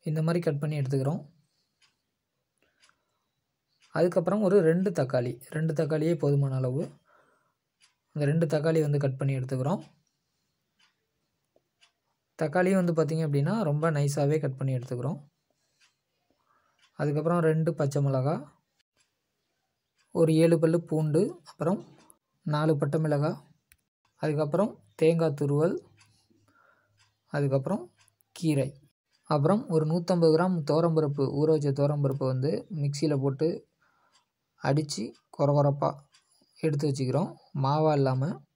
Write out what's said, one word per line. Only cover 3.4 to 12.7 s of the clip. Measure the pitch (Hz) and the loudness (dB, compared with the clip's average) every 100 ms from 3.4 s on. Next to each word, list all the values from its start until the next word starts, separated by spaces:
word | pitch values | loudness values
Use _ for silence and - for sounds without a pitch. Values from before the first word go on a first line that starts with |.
| _ _ _ _ _ 156 | _ _ _ _ _ 0
அதுக்கப்புறம் | 175 185 165 202 202 | 2 2 0 0 4
ஒரு | 202 160 | 4 4
ரெண்டு | 170 190 170 | 2 0 0
தக்காளி, | 131 127 120 131 - 156 | 0 0 -2 -8 -10 -4
ரெண்டு | 160 156 | -2 -2
தக்காளியே | 156 156 156 165 | -2 0 0 0
போதுமான | 147 143 139 131 | 0 2 0 -2
அளவு. | 127 131 143 - _ _ _ _ _ _ _ _ _ _ _ | -2 -4 -6 -12 _ _ _ _ _ _ _ _ _ _ _
அந்த | 156 143 | -4 0
ரெண்டு | 160 165 | 0 0
தக்காளி | 156 160 160 147 | 0 0 0 2
வந்து | 143 | 0
cut | 143 131 | -2 -2
பண்ணி | 139 135 | -2 -2
எடுத்துக்கிறோம். | 127 131 131 208 - _ _ _ _ _ _ _ _ _ _ _ _ _ _ _ _ _ _ _ _ _ _ _ _ - | -4 -4 -2 -4 -6 _ _ _ _ _ _ _ _ _ _ _ _ _ _ _ _ _ _ _ _ _ _ _ _ -6
தக்காளியும் | 156 170 180 | -2 0 2